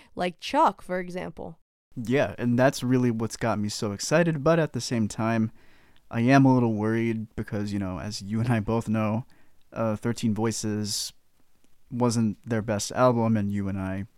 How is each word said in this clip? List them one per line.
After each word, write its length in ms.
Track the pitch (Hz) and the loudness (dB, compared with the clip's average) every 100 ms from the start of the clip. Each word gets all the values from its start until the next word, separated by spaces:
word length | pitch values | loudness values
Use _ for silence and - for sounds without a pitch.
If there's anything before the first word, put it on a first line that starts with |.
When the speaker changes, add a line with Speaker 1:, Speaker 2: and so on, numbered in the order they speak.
| - - | -14 -6
Speaker 1:
like 240 | 180 - | -6 -6
Chuck, 400 | - 277 311 - | -2 2 2 2
for 160 | - 180 | -6 -8
example. 600 | 180 180 170 - - 165 _ _ _ | -6 -8 -10 -10 -14 -16 _ _ _
Speaker 2:
Yeah, 400 | - 110 135 98 - | -8 0 2 2 0
and 200 | 120 120 | 0 4
that's 240 | 131 - | 4 2
really 300 | 127 127 123 | 2 2 2
what's 240 | 113 113 - | 0 -4 -4
got 240 | 117 104 | -2 0
me 80 | 104 | -2
so 240 | - 110 | -4 -4
excited, 500 | 101 - 151 170 156 | -4 0 2 2 0
but 160 | 143 170 | 2 2
at 140 | 151 | 2
the 80 | 123 | -2
same 260 | - 147 104 | -4 -2 -2
time, 460 | - 110 113 113 - - - _ - - | -2 -2 0 -2 -6 -20 -20 _ -20 -10
I 120 | 117 | -2
am 220 | 117 139 | 4 6
a 80 | 135 | 8
little 200 | 127 117 | 6 2
worried 540 | 107 107 113 113 113 107 - | 0 0 0 0 -2 -6 -8
because, 360 | 107 107 104 | -6 -4 -4
you 60 | 101 | -4
know, 220 | 95 90 | -4 -6
as 220 | 104 104 | -8 -8
you 180 | 98 110 | -4 -2
and 80 | 117 | 0
I 100 | 117 | 0
both 300 | 104 113 110 | 0 -2 0
know, 380 | 110 107 110 - - - - - | 0 0 -2 -6 -16 -20 -20 -12
uh, 240 | - 113 107 | -4 -2 -2
Thirteen 380 | 117 117 117 | -4 -2 -2
Voices 760 | 104 113 107 107 104 104 - - - _ _ - _ - - - | 0 -2 -2 -4 -4 -4 -6 -8 -12 _ _ -20 _ -20 -20 -10
wasn't 480 | 123 123 117 110 95 113 | 0 0 2 0 0 -4
their 140 | 113 | -2
best 300 | 110 104 - | 0 -2 -2
album, 440 | - 127 117 113 110 | 2 4 4 2 2
and 140 | 101 | 0
you 180 | 101 98 | -2 -4
and 100 | 98 | -4
I 280 | 95 95 98 | -4 -6 -10